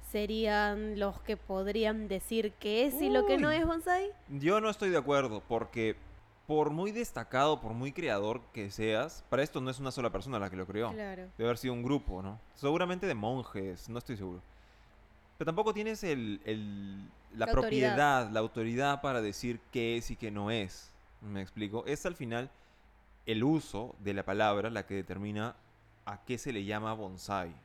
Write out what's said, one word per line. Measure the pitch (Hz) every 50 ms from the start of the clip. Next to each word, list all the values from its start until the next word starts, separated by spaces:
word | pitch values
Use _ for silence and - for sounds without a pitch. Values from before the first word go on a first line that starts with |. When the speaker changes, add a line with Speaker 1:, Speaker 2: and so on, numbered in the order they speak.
| - -
Speaker 1:
serían | - 214 208 208 220 220 220 214 208 208 208 208 208 208 214 214 208 202
los | 202 202 190 -
que | - - 214
podrían | 202 - - 190 190 190 202 208 226 220 214 220 220 214 202
decir | 196 185 - - 226 226 214 208 202 -
qué | - 208 208 226 254
es | 294 254 277
y | 330 392
lo | 415 508 427
que | 403 - 277
no | 285 302
Speaker 2:
Uy. | 311
Speaker 1:
es | 320 330
bonsai. | 330 330 330 320 370 359 370 392 403 403 - - -
Speaker 2:
Yo | 143 139 139 165 196 214
no | 220 220
estoy | 208 - 214 190
de | 180 156
acuerdo, | 127 131 143 139 135 123 107 101 - -
porque | 117 117 120 - - 120 113 110 - - - - - - - - - - _
por | - 151 151 151 151
muy | 147 160 185 214
destacado, | 208 233 240 - - 127 117 - - 127 139 151 156 127
por | 120 113
muy | 113 117 127 143
creador | 135 - 170 139 107 101 101 107 117 127 - -
que | - 120 101 98
seas, | - - 110 110 107 107 131 165 - - - -
para | - 123
esto | 143 151 - 151
no | 127 131
es | 131 123
una | 139 131
sola | - - 123 113
persona | - 95 98 131 131 110
la | 98 95
que | 90
lo | 92 92
creó. | 90 98 104 117 113
Speaker 1:
Claro. | - 220 214 196 190 185 185 - - -
Speaker 2:
Debe | 113 117
haber | 120 113
sido | - 127
un | 123 120
grupo, | 120 127 143 139 - - 98 92
¿no? | 95 98 104 113 - - -
Seguramente | - - 139 151 175 185 175 180 185 196
de | 190 143
monjes, | 110 104 113 131 131 117 - - 104 95 95 90 90 - -
no | 113 120
estoy | 117 - 127
seguro. | 101 98 92 87 90 - - - - - - - - - - - - - - - - - - - -
Pero | 156
tampoco | 160 165 190 214 214
tienes | 208 208 214 220 220 208 -
el, | 180 147 131 117 107 104 98 -
el, | 107 110 110 107 104 101 101 101 98 98 98 98 87 - - - - -
la | 113 110
Speaker 1:
La | -
Speaker 2:
propiedad, | - 135 - - - 131 131 127 - 139 147 147 139 131
Speaker 1:
autoridad. | 120 104
Speaker 2:
la | 107 110
autoridad | 110 113 - 120 113 113 117 123 139 143 143 139
para | 143 143 131 120
decir | 110 104 101 - - 120 117 117 - -
qué | - 127 117 117 117
es | 117 113 -
y | 113
qué | - - 107
no | 104 104 101 104
es. | 113 113 101 92 95 - - - - - - - - -
¿Me | - 104 101 98
explico? | 95 92 - 110 107 101 104 117 -
Es | 120 143 147 -
al | 185 175
final | - 143 117 117 117 127 135 - - - - - _ _ - - - - - - - -
el | - 113 110 117
uso | 143 160 156 - - - 101 117 123 - -
de | 104 101
la | 98 98 98
palabra | - 95 104 107 107 101 104 98 113
la | 117 107 95
que | - 98
determina | 98 90 - 90 92 101 104 104 107 107 120 - - _ - - - - - - - -
a | - 101 - -
qué | - 127
se | 113 - 143
le | 123 104 98
llama | 98 104 104 110 110
bonsai. | 110 110 107 95 92 92 - - 101 98 92 85 80 69 -